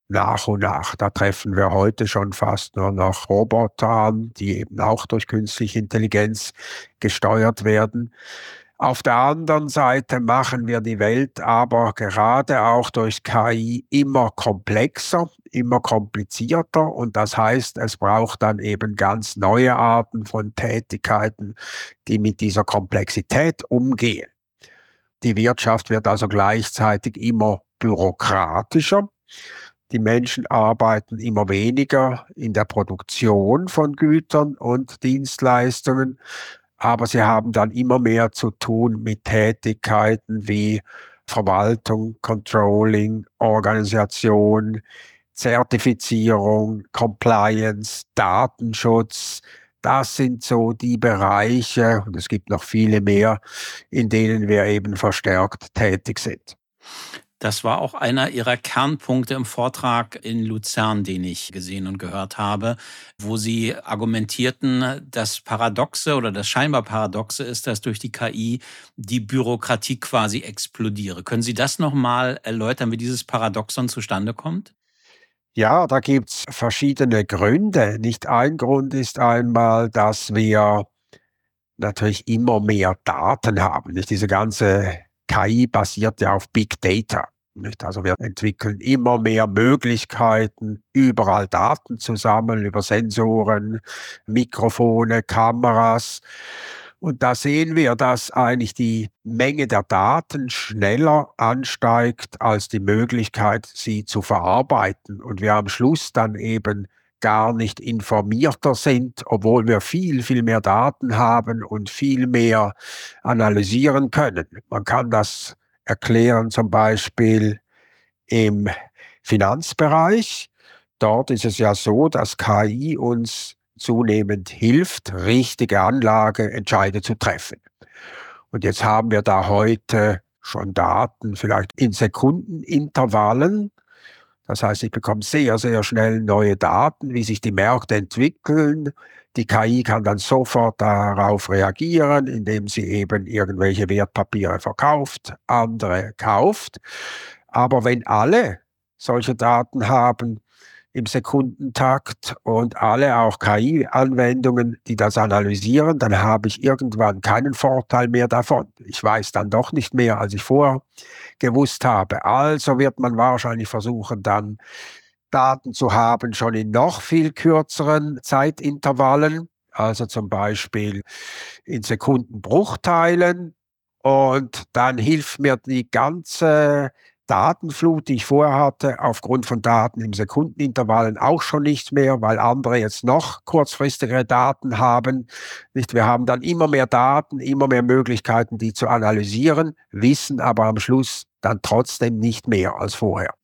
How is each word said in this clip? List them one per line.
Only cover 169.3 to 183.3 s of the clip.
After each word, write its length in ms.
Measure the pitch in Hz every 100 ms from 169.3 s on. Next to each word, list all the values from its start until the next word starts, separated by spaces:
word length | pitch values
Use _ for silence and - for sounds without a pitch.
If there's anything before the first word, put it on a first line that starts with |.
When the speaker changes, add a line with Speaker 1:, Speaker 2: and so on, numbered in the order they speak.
| 160 165 _ _
Speaker 1:
also 360 | - 110 110 117
zum 220 | 120 104
Beispiel 760 | 101 104 104 - 110 104 101 - - - - - -
in 200 | - 120
Sekundenbruchteilen. 1700 | 104 113 - 131 120 110 95 143 208 - - 170 170 175 175 175 170 - _ _ _ _
Und 640 | 135 135 135 131 127 - -
dann 260 | 120 127 127
hilft 400 | 113 160 143 -
mir 180 | 139 127
die 320 | - 131 120
ganze 1040 | 110 135 175 - - 165 151 147 143 139 - _ _ -
Datenflut, 800 | 95 127 180 165 139 165 160 -
die 60 |
ich 120 | 127 -
vorher 320 | 139 147 135
hatte, 400 | 143 - 139 123
aufgrund 480 | 151 110 - 127 117
von 160 | 120
Daten 380 | 117 117 107 -
im 120 | 110
Sekundenintervallen 1040 | 101 101 - 156 - 143 123 110 113 113 110
auch 260 | 135 165
schon 200 | - 151
nicht 300 | 147 143 -
mehr, 280 | 143 135 131
weil 200 | 107 110
andere 380 | 117 127 123 120
jetzt 260 | 107 -
noch 400 | 117 151 -